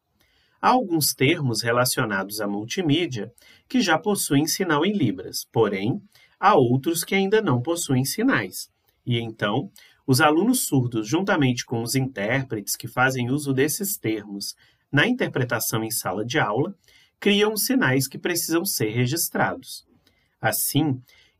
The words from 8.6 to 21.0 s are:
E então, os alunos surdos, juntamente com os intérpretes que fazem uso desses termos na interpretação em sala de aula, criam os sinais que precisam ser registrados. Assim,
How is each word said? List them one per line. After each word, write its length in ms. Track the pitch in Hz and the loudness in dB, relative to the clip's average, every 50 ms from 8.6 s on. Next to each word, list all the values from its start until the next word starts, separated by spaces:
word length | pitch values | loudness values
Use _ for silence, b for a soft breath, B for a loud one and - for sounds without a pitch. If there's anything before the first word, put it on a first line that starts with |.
| - - _ _ _ _ _ _ - | -14 -16 _ _ _ _ _ _ -4
E 140 | 123 120 117 | -2 -2 -2
então, 500 | 113 110 - - 107 104 98 - - - - b b b b b b | -2 -6 -6 -4 -2 0 0 -2 -2 -6 -10 b b b b b b
os 140 | b 131 127 | b 4 4
alunos 460 | 160 151 156 165 202 247 254 - - | 4 4 4 4 4 2 2 0 0
surdos, 420 | - 147 131 120 117 117 110 107 | 0 0 0 0 0 -2 -4 -2
juntamente 580 | 104 139 175 196 208 196 165 139 127 120 123 - | 0 0 0 0 0 2 2 2 2 0 -2 -4
com 160 | - 117 113 | -6 -4 -4
os 140 | 117 120 - | -2 -2 -2
intérpretes 800 | 131 135 135 - 98 98 107 127 135 131 120 117 104 101 - - | -2 -2 -2 -4 -4 -2 -2 -2 -2 -2 -4 -6 -6 -6 -6 -8
que 120 | - - | -8 -8
fazem 420 | - - - 127 131 131 127 120 120 | -6 -2 0 2 2 2 0 -2 -2
uso 240 | 135 151 139 139 131 | -2 -2 -2 0 0
desses 440 | 127 139 151 - - 202 196 - | 2 0 0 0 -4 -4 -6 -6
termos 580 | - - 113 110 107 95 104 101 101 - - - b b b b b b b | -4 -4 -4 -4 -4 -6 -8 -10 -10 -10 -10 -12 b b b b b b b
na 140 | - 143 160 | 2 2 4
interpretação 800 | 226 254 254 190 143 - - 123 120 123 113 - - - 110 113 | 2 2 0 -2 -2 -2 -2 -2 -2 -2 -2 -2 -2 -2 -2 -2
em 80 | 110 | -4
sala 340 | - - - 101 92 101 113 | -4 -6 -4 -4 -4 -4 -4
de 140 | 120 135 151 | -2 0 0
aula, 340 | 120 104 104 120 151 196 196 _ b b b b b b b b | 0 0 0 -2 -2 -2 -6 _ b b b b b b b b
criam 340 | - 202 202 202 208 214 220 | 2 2 4 4 4 2 0
os 120 | 208 - | 0 0
sinais 420 | - 254 254 185 131 127 139 131 | 0 2 2 2 2 2 2 0
que 100 | - - | -2 -6
precisam 480 | 156 - 180 170 170 - - 165 170 190 | -6 -4 -4 -4 -4 -2 0 0 0 0
ser 240 | 196 - - 113 107 | -2 -2 -2 -2 -2
registrados. 960 | 107 120 123 123 151 165 - - - 202 131 95 90 87 - - - - - _ _ _ _ _ _ _ _ _ _ _ | 0 0 0 0 -2 -2 -4 -2 -2 -2 -2 -2 -2 -6 -12 -16 -18 -18 -20 _ _ _ _ _ _ _ _ _ _ _
Assim, 600 | - 110 107 - - - - 139 160 151 127 123 | -2 -2 -2 -2 -2 0 0 0 0 0 -2 -4